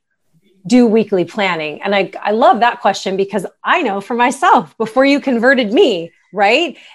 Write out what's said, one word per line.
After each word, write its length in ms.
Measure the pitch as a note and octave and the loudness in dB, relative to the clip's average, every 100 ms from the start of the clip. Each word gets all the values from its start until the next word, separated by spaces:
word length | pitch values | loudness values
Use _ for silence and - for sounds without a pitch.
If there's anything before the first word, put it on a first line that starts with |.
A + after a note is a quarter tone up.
| _ _ _ _ _ _ F3+ | _ _ _ _ _ _ 0
do 200 | B3 A#3+ | 4 4
weekly 380 | A3 G#3 F#3+ | 2 0 -2
planning? 560 | E3+ - G3 E3+ D3+ D3 | -2 -2 -2 -2 -6 -8
And 140 | - | -2
I, 160 | G3+ F#3+ - | -2 -2 -6
I 120 | - | -4
love 280 | G#3+ D4+ A#3+ | 2 2 4
that 220 | A#3 A#3 | 0 0
question 340 | G#3+ F#3+ G3+ F#3+ | -2 -2 -4 -4
because 300 | G3 G#3 F3 _ | -4 -4 -8 _
I 160 | - G#3+ | -2 -2
know 220 | C4+ G3 | -2 -4
for 100 | - | -4
myself, 640 | A#3 B3 B3+ F4+ F4 E3 - | -2 -2 0 2 2 0 -8
before 300 | A3 C4 C4+ | -4 2 2
you 140 | C#4+ | 2
converted 520 | - A#3 A#3+ C4 A3 | 0 0 2 2 2
me, 400 | B3+ F4+ F#3 E3 _ _ | 2 2 0 -8 _ _
right? 420 | F3+ G3+ B3+ E4+ - - | -2 2 2 -2 -8 -8